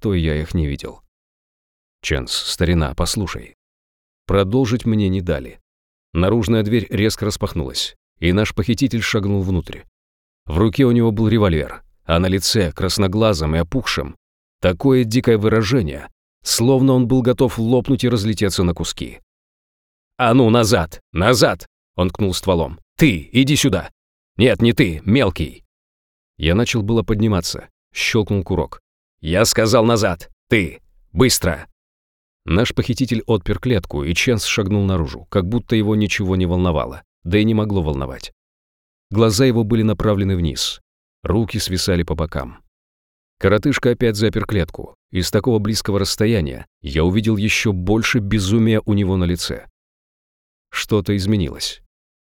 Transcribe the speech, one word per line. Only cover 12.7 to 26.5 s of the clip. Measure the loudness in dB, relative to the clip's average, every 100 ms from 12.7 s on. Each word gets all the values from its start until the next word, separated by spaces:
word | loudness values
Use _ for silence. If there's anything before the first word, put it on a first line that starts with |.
красноглазом | -2 -4 0 0 2 0 0 0
и | 0
опухшем, | -2 -4 -4 -6 -6 -12 _ _ _ _
такое | -2 2 2 2
дикое | 2 0 2 2
выражение, | 4 2 2 0 -2 -6 -14 _ _ _
словно | -4 0 2 4 4
он | 4 2
был | 2
готов | 2 2 0 0
лопнуть | 0 0 2 0
и | 0
разлететься | 0 -2 -2 -2 0
на | 0
куски. | -2 -6 -8 -12 -14 _ _ _ _ _ _ _ _ _ -2
«А | 4
ну, | 6 6
назад! | 4 4 2 -2 -10 _
Назад!» — | 0 2 4 2 0 -10 _ _ -4
он | -2
ткнул | 0 -2
стволом. | -2 0 0 -2 -8 _ 0
«Ты, | 0 0 -2
иди | 0 2
сюда!» | 2 0 -2 -6 _ _ _ _ 0
«Нет, | 2 4
не | 2
ты, | 2 0 -2
мелкий!» | 0 2 2 -2 -8 -10 _ _ _ _ _ _ _ -4
Я | 0